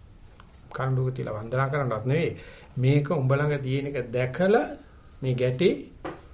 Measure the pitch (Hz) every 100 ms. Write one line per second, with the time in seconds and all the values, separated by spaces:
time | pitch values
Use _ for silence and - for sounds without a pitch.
0 | - - - - - - - - 131 131
1 | 127 127 113 107 113 127 135 147 131 110
2 | 117 156 156 - - - - - 127 147
3 | 143 165 131 139 147 143 131 139 139 139
4 | 113 123 127 143 185 233 294 - - -
5 | - - 131 127 127 127 180 - - -
6 | - - -